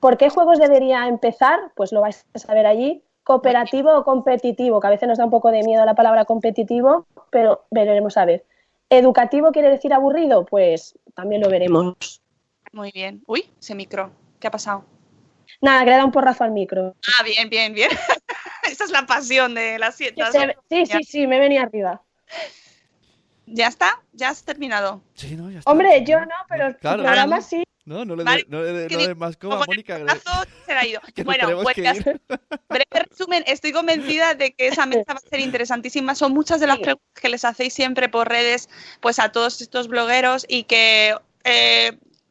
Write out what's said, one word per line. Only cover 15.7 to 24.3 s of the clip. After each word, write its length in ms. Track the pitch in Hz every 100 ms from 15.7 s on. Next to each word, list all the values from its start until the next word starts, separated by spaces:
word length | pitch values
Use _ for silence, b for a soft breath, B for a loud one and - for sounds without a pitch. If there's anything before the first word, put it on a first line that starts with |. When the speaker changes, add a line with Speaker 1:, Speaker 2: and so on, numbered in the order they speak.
| 262
Speaker 1:
que 60 | 247
le 40 |
he 20 | 254
dado 100 | 269
un 60 |
porrazo 320 | 269 262 247
al 80 | 226
micro. 420 | 214 185 190 185 - 240 247
Speaker 2:
Ah, 40 |
bien, 280 | 226 214 220
bien, 240 | 220 220
bien. 160 | 214 262
<laughs> 720 | - 698 - _ 466 - -
Esa 220 | 453 269
es 60 | 403
la 140 | 311
pasión 500 | 269 247 262 262 254
de 240 | 233 226 220
las 160 | 226 220
siete, 180 | 269
Speaker 1:
Sí, 60 | -
Speaker 2:
las 120 | 226
Speaker 1:
se 60 | 277
Speaker 2:
ocho 200 | 277 - _
Speaker 1:
sí, 60 | 330
Speaker 2:
de 100 | 330
la 120 | 311
Speaker 1:
sí, 60 |
sí, 220 | 302 294 277
me 120 | 262
venía 240 | 277 277
arriba. 380 | 247 214 190 180 _ _ _ 330 311 B B B B _ _ _ _ _ _
Speaker 2:
¿Ya 200 | 226 233
está? 340 | 240 370 - _
¿Ya 160 | 226
has 160 | 262